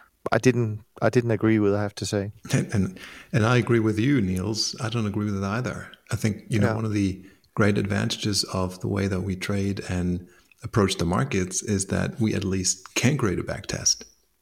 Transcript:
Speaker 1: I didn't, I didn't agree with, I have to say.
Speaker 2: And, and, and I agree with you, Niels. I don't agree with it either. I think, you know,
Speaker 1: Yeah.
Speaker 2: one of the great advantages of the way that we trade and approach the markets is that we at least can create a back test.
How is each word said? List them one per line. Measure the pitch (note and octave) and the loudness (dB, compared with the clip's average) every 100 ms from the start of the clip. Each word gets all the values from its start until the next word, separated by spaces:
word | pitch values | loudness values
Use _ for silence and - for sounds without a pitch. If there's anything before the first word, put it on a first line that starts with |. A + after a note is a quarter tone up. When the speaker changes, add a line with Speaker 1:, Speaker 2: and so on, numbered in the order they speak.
| - _ - | -20 _ -2
Speaker 1:
I | A2+ | 2
didn't, | B2+ A#2+ A2 G#2 - - | 4 4 2 -2 -10 -2
I | A2+ | 2
didn't | B2+ A#2 | 2 2
agree | A2+ A2+ A2 | 2 4 4
with, | G2+ | 4
I | G#2 | 2
have | G#2 - | 0 -4
to | G2+ | -4
say. | G#2 G2+ - - | -2 -4 -8 -2
Speaker 2:
And, | C3 - | 0 2
and, | G#2 F2+ - - - - | 0 0 -4 -16 -18 -2
and | B2+ A2 | 2 4
I | B2 | 4
agree | A#2 A#2+ | 4 2
with | G#2+ G#2 | 2 2
you, | B2 C#3+ | 2 2
Niels. | F#2 F#2 F#2+ G#2+ - - | 2 -2 -2 -2 -4 -4
I | A2 | -4
don't | A#2 G#2 | -2 -2
agree | G#2 G#2+ | -2 -2
with | G2 | -2
it | |
either. | G2 G#2+ B2 - - - - | -2 -4 -4 -6 -12 -16 -8
I | G#2 | -2
think, | A2 G#2+ - | -2 -2 -2
you | G#2+ | 2
know, | A#2 | 2
Speaker 1:
Yeah. | A2 | 2
Speaker 2:
one | A2 | -2
of | |
the | G#2 G2 F#2 - - _ - | 0 0 -2 -10 -20 _ 2
great | G#2 G#2 | 2 2
advantages | G2+ G2 A2+ - A2 G2+ - | 0 0 -2 -2 -2 -2 -2
of | F#2+ F#2 - | -2 -4 -4
the | G#2+ | -4
way | G2+ G2 | -2 0
that | F#2+ | -2
we | F#2+ F2+ | -4 -4
trade | - G2+ G2 G2 - | -4 -2 -2 -4 -4
and | F2+ F2+ F2 - - _ _ | -2 -2 -2 -6 -20 _ _
approach | - - G2 - | -2 2 2 2
the | E2+ | 0
markets | F#2+ C3+ G2+ F2+ - | 0 0 0 -2 -4
is | - G2+ - | -2 -2 0
that | F#2 F#2 - | -2 -2 0
we | A2 | 0
at | G2+ | 0
least | F#2+ F#2+ F2+ - - - | -2 -2 -2 -4 -6 -2
can | - D3 | 0 2
create | G#2+ F2+ | 0 -2
a | |
back | - E2 - | -4 -8 -6
test. | - - - - _ _ _ | -4 -2 -2 -6 _ _ _